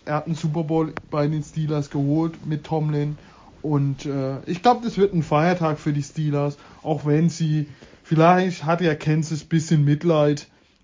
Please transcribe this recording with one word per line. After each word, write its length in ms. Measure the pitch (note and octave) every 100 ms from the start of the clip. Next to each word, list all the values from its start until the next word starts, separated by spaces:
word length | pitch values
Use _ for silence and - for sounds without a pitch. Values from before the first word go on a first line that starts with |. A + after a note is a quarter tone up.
| -
Er 80 |
hat 120 | D3 E3+
einen 80 |
Super 300 | D#3 D#3+ E3
Bowl 300 | D3+ D#3+ D#3+ - -
bei 160 | D3+ D3+
den 140 | D#3
Steelers 480 | D3 D#3 D3+ D3+ C#3+
geholt 560 | D3 C#3 D#3 E3 E3 D3
mit 180 | D3+
Tomlin. 540 | - D#3+ D3+ D3 D3 D3 - - - -
Und, 460 | D#3 D3 C#3 C3+ D3
äh, 320 | C#3 C3+ C3 -
ich 160 | F3
glaub, 200 | A#3+ A#3
das 140 | A#3 F3+
wird 160 | G3
ein 100 | F3
Feiertag 560 | D3 D3+ E3+ F3 D#3+ D3+
für 140 | D#3
die 100 | D3
Steelers. 540 | C#3+ D#3 D3+ C#3+ C#3+ C#3+ - -
Auch 220 | D3+ D3+
wenn 240 | D3 D3+ E3+
sie, 400 | - D#3 D3+ D3 - - -
vielleicht 640 | - D#3 E3 F3+ F#3 F3
hat 160 | D3 F3
ja 140 | F3
Kansas 480 | D3+ D#3 D#3 D3+ D#3
ein 60 | -
bisschen 360 | D#3+ D#3 D#3+
Mitleid 640 | C#3+ D3 E3+ D#3 D3 D3 - _ _ _